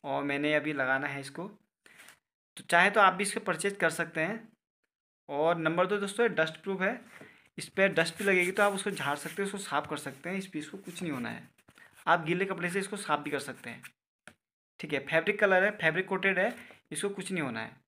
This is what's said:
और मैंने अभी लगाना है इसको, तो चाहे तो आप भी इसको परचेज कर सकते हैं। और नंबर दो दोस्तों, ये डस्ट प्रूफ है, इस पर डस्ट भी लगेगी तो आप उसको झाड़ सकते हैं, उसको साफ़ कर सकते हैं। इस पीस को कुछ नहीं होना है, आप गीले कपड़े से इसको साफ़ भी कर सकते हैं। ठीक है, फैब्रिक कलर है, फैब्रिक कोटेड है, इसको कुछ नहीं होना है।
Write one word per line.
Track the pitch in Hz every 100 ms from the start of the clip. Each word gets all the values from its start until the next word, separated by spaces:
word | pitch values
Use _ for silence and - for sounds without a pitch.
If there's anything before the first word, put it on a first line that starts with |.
और | 143 139
मैंने | 143 143 147 151
अभी | 147
लगाना | 143 131 135 143
है | 139
इसको, | 139 139 190 208 _ _ _ - - - _ _ _ -
तो |
चाहे | - 170 190
तो | 208
आप | 196
भी | 180
इसको | 196 -
परचेज | - 160 202 196
कर | 170
सकते | 160 165 165
हैं। | 160 226 - _ _ _ _ _ _ _ -
और | 143 156 170
नंबर | 160 170 180
दो | 208
दोस्तों, | 196 196 240
ये |
डस्ट | 180 160 -
प्रूफ | - 190
है, | 185 247 - - - _ _ -
इस | -
पर | - 196
डस्ट | 160 165 -
भी |
लगेगी | 202 185 175
तो | 190
आप | 208
उसको | 196 208
झाड़ | 170 139 147
सकते | 160 160
हैं, | 196
उसको | 196
साफ़ | - 143 147
कर | 147
सकते | 143 131 165
हैं। | 190
इस | 190
पीस | 151 147
को | 196
कुछ | - 170
नहीं | 175
होना | 135 117
है, | 117 - _ _ _ - - -
आप | 170 160
गीले | 180 190
कपड़े | 180 175
से | 190
इसको | 190 202
साफ़ | - 147
भी | 147
कर | 143
सकते | 131 127 123
हैं। | 117 - _ _ _ - _ _ _ _ _
ठीक | 156
है, | 143
फैब्रिक | - 165 165 202
कलर | 208 185
है, | 196
फैब्रिक | 202 165 160 190
कोटेड | 190 196 180
है, | 202 247 - - _
इसको | 147 202
कुछ | 202 180
नहीं | 185
होना | 139 113
है। | 113 -